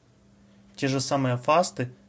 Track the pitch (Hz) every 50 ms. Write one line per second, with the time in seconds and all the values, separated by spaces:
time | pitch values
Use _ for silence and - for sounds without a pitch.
0 | _ _ _ _ _ - - - - - - - - - - - - 135 135 139
1 | 127 - 147 139 135 127 123 123 123 - 151 170 185 - - - 127 123 - -
2 | -